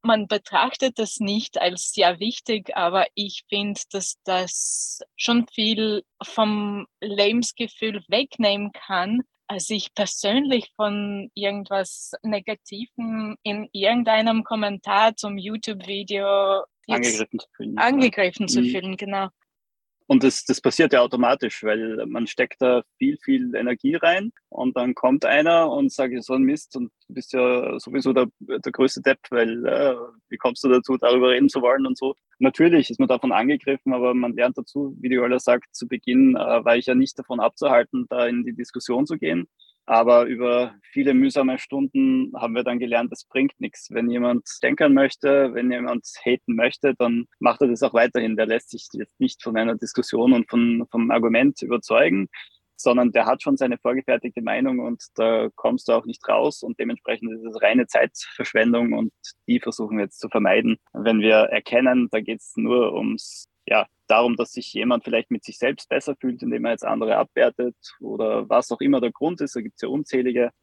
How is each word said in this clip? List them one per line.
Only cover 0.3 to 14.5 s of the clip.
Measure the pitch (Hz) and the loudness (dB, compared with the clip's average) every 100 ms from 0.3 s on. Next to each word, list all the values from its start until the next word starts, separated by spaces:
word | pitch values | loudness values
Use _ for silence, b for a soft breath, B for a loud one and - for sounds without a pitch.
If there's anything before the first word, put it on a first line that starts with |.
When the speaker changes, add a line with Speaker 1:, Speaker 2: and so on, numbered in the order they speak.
| 208 - 190 247 - 262 233 | -4 -2 0 0 0 -4 -2
Speaker 1:
das | 214 - | -6 -4
nicht | 202 208 - - | -2 -2 -4 -2
als | 180 180 - | -2 -2 -8
sehr | - 180 175 | 2 2 2
wichtig, | 208 240 - 220 185 - | -6 -8 -6 -6 -4 -2
aber | 175 185 - - | 0 0 -2 -4
ich | 202 - _ | -10 -10 _
find, | 202 202 202 - | -6 -6 -8 -8
dass | 196 190 - | -8 -8 -10
das | - 185 180 - - - - - - - | -4 -4 -4 -6 -6 -6 -8 -12 -16 -8
schon | - 240 233 | 0 0 0
viel | - 214 220 220 208 - _ | -4 -2 -2 -2 -4 -8 _
vom | - - 214 208 208 202 190 _ | -10 -2 0 0 -4 -8 -12 _
Lebensgefühl | 214 202 202 233 233 - 233 - 220 202 - | -8 0 2 2 -2 -6 -10 -6 -6 -6 -2
wegnehmen | 208 277 - 214 202 202 | -2 -2 -2 0 0 -4
kann, | - - 190 185 233 254 _ _ | -12 -6 -4 -2 -4 -4 _ _
äh, | 202 | -10
sich | - 214 - | -6 -6 -6
persönlich | - 196 - 196 233 285 254 - _ | -4 -4 -2 -2 0 0 -2 -4 _
von | 214 208 202 202 196 | -4 -4 -6 -8 -10
irgendwas | - 202 - 98 196 185 - - - | -6 -6 -6 -6 -6 -6 -10 -16 -12
Negativem | 220 208 190 214 - 202 240 - 226 226 214 214 | -6 -6 -6 -12 -12 -14 -14 -10 -8 -6 -8 -10
in | 214 208 220 | -8 -8 -8
irgendeinem | 196 190 240 226 220 226 226 | -2 0 2 2 2 2 0
Kommentar | 220 | -2